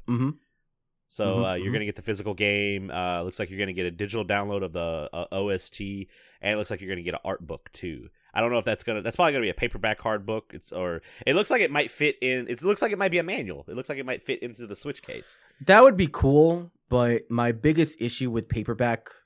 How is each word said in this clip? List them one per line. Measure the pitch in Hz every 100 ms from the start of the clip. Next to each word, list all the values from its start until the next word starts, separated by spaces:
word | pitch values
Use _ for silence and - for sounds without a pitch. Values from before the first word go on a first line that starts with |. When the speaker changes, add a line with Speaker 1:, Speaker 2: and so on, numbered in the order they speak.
| -
Speaker 1:
Mm-hmm. | 123 131 156 _ _ _ _ _ _ _
Speaker 2:
So, | - 104
Speaker 1:
Mm-hmm, | 95 95
Speaker 2:
uh, |
you're | 92 95
Speaker 1:
mm-hmm. |
Speaker 2:
gonna | 117 104
get | -
the |
physical | 110 101 101
game. | 95 104 101 101 101 95
Uh, | 87 90 87
looks | 90 -
like | 95
you're | 95
gonna | 98
get | 90 90
a |
digital | 85 101 113 95
download | 101 101 101
of | 92
the, | 85 85 82 73
uh, | 87 85
O | 98 101
S | 95 -
T, | - 98 98 98 _ - _
and | 101
it | 107
looks | 104
like | 98
you're | 95
gonna | 92
get | 87
an | 80
art | - 98 80
book | 78 -
too. | - 90 73 - - _
I | -
don't | 117
know | 120
if | 107
that's | 107
gonna, | - 107
that's | 110 -
probably | 170
gonna | 139 107
be |
a |
paperback | - 120 104 107 107
hard | 113 107 98
book. | 110 -
It's, | - -
or | - 90 82 - - -
it |
looks | 156 220
like | 254
it | 170
might | 143 127
fit | - 147 -
in. | 131 127 120
It | 120
looks | 175 208
like | 233
it | 196
might | 196
be | 175
a |
manual. | 165 214 107 73 -
It | 110
looks | -
like | 139
it | 131
might | 127
fit | - 131
into | 120 117 113
the | 101
Switch | 147 139
case. | - - - - _ _ 139
Speaker 1:
That | 202
would | 262 190
be | 165
cool, | - 139 143 165 170 175 _ _
but | 123 120 117 -
my | 117 120
biggest | 113 139 160 160 -
issue | 120 - 127
with | 113 107
paperback | 113 107 110 120 113 - -